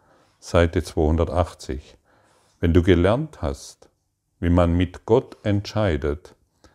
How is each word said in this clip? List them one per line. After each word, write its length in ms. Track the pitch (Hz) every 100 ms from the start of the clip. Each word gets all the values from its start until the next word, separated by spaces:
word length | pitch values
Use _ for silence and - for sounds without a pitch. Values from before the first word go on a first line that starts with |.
| _ _ _ _
Seite 420 | - 87 85 90
zweihundertachtzig. 1120 | - - 76 80 82 80 85 - - 65 - - _ _ _ _ _ -
Wenn 120 | 87
du 100 | 85
gelernt 600 | 92 85 90 120 156 -
hast, 460 | 73 71 - - _ _ _ _ _ -
wie 100 | 85
man 260 | 87 87 85
mit 280 | 87 - -
Gott 300 | 117 - -
entscheidet, 920 | 107 101 104 107 104 73 69 76 - _ _ _ _